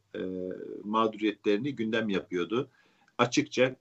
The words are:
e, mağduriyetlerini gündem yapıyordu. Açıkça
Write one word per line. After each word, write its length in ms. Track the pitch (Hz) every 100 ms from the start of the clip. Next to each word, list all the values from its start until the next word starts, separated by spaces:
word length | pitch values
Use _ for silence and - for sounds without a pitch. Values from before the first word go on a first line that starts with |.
| _ 98
e, 60 | 92 92 92 - - -
mağduriyetlerini 920 | 98 110 113 107 107 101 107 104 135 131
gündem 340 | 110 113 110
yapıyordu. 600 | 92 - 90 85 113 147 _ _ _ _ _
Açıkça 580 | 127 - 139 - 131 127